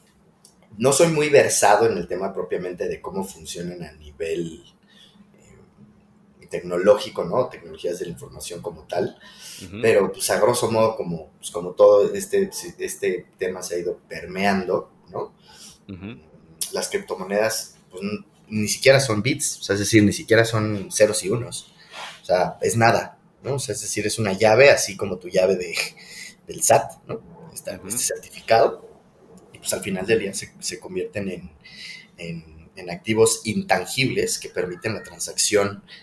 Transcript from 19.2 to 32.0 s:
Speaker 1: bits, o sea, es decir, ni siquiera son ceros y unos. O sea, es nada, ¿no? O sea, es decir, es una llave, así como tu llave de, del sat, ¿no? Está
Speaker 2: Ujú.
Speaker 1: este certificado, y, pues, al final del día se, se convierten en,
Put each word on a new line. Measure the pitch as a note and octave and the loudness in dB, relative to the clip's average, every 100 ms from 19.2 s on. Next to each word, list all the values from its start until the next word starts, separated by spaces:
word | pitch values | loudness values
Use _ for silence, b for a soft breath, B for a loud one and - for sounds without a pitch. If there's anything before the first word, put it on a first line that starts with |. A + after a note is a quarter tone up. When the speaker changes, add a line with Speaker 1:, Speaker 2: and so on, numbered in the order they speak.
Speaker 1:
bits, | G2 - - - | -2 -2 -4 -4
o | |
sea, | - | -2
es | G2+ | -2
decir, | G2+ A2 | 4 6
ni | G#2 | 6
siquiera | - E2 A2 | 4 2 4
son | A2+ A2 G#2+ G#2 F2 | 4 0 -2 -4 -4
ceros | - G#2+ G#2 | 2 4 4
y | F2 | -2
unos. | A#2+ A#2+ - - B B B B B | -2 -4 -10 -14 B B B B B
O | |
sea, | - F2+ E2+ - | 0 0 0 -2
es | G#2 A#2 | -2 4
nada, | A2+ G2 - - _ _ | 4 4 0 -12 _ _
¿no? | G#2 | -6
O | C#3 | -6
sea, | - | -4
es | G2+ | -6
decir, | G#2 - G#2 | -6 -4 -4
es | - | -2
una | G#2 | -2
llave, | F#2+ G#2+ B2 C#3 | 2 4 8 8
así | G2+ - G2 | 6 2 -4
como | G2+ F2+ | -6 -6
tu | F2 | -4
llave | F#2 F#2 F#2 | 2 4 2
de, | F2 - - - B B B B - | -2 -6 -6 -8 B B B B -14
del | - | -2
sat, | - A#2 - - - | 4 4 2 -12 -12
¿no? | - - - - | -12 -14 -20 -20
Está | - - F#2 | -14 -12 -12
Speaker 2:
Ujú. | F#2+ | -8
Speaker 1:
este | A#2+ | -4
certificado, | - - - - - A2+ - - - - _ _ _ - - | -4 -6 -12 -10 2 4 4 0 -16 -20 _ _ _ -20 -20
y, | - | -14
pues, | - | -8
al | G2+ | -6
final | G#2 F#2 G2+ | -4 -4 0
del | A2 | 0
día | G2 | 0
se, | - - - | -8 -12 -12
se | - F2+ | -10 -10
convierten | F2 F#2 F2+ G#2 G2 | -10 -8 -6 -6 -8
en, | E2+ - - B B B B | -8 -14 -20 B B B B